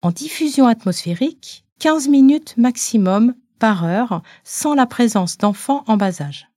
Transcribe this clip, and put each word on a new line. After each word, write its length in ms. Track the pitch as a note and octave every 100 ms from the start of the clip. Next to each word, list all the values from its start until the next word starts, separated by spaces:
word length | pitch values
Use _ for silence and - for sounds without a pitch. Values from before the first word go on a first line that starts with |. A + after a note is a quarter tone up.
En 80 | F3
diffusion 560 | E3+ D#4 - D4+ C4+ B3+
atmosphérique, 1000 | A3+ F#3+ F3 - E3+ C#4 - - - _ _
quinze 280 | D#4 D#4 C4+
minutes 480 | C#4 C4+ D4+ D4+ -
maximum 760 | A#3+ B3 - A3+ F#3 G3 A#3 B3 _ _
par 240 | A3 G3
heure, 400 | E3 F#3+ A#3+ E3+ - -
sans 300 | - - D4+
la 140 | C#4+ B3
présence 500 | - A#3+ G#3 F3+ -
d'enfants 460 | G#3 G3+ - C#4 C#4
en 120 | G#3+
bas 240 | G3 F3+
âge. 260 | C#3+ C#3+ -